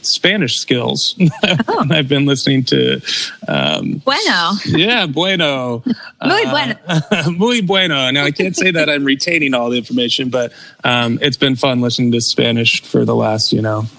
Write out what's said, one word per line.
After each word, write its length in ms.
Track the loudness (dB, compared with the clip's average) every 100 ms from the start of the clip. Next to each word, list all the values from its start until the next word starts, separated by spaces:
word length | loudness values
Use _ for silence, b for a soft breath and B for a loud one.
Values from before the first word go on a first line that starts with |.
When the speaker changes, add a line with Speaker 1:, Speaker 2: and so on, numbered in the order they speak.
Speaker 1:
Spanish 560 | -4 0 0 0 0 -2
skills. 560 | -2 -2 0 -2 -2 2
<laughs> 240 | 2 2 0 0 0
Speaker 2:
Oh. 120 | 0
Speaker 1:
And 120 | 2
I've 140 | 0 2
been 180 | 2 2
listening 380 | 2 2 2 2
to, 360 | 2 2 -2 -4 B B B -4
um, 540 | -2 0 -2 -4 -4
Speaker 2:
Bueno. 500 | -2 -2 0 0 0 -2 0
Speaker 1:
Yeah, 400 | 0 2 0 0
bueno. 800 | -2 0 0 0 0 -2 -4 -4 -6
Speaker 2:
<laughs> 220 | B B -2
Muy 200 | 0 0
bueno. 300 | -2 -2 -6 -2
Speaker 1:
Uh, 420 | -2 0 0 0
<laughs> 60 | 0
muy 240 | 2 2
bueno. 480 | 2 2 2 0 0
Now, 120 | 2 0
I 60 |
can't 240 | 0 -2 0
say 160 | 0
that 180 | 2 2
I'm 140 | 2 0
retaining 480 | 0 0 0 0
all 160 | 0 0
the 80 | -2
information, 520 | -2 -2 0 -2 -2
but, 220 | -2 -2 B B B
um, 360 | 0 2 2 0
it's 160 | -2 0
been 180 | 0 0
fun 240 | 0 2
listening 300 | 0 2 2
to 80 | 2
Spanish 600 | 0 0 2 2 2 0
for 240 | 0 0 2
the 100 | 2
last, 380 | 2 0 0
you 80 | 0
know, 240 | 0 -2 -4